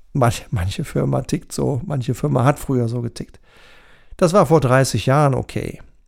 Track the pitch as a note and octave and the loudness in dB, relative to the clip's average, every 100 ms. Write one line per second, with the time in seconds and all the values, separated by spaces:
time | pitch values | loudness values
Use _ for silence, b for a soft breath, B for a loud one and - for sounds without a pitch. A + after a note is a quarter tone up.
0 | - C#3+ A#2+ - - A2+ F#2 - D3+ C#3 | -8 0 0 0 -4 -4 -4 -4 -6 -2
1 | C#3 C3+ - - - - C3 C3 - D3 | -2 -2 -2 -6 -6 -4 -4 -4 -4 -6
2 | B2 B2 D3+ C3+ B2+ C#3+ - B2+ A#2 A#2+ | -4 -4 -2 0 2 0 -2 -2 -2 -4
3 | A#2+ - - - b b b b b b | -8 -10 -16 -18 b b b b b b
4 | b b F3 G3 C#3 D#3+ B2+ C3 C3 A2+ | b b 2 4 6 4 4 4 4 0
5 | B2+ C#3 D3 B2 - - G1+ - - _ | 2 4 4 2 -4 -6 -8 -10 -18 _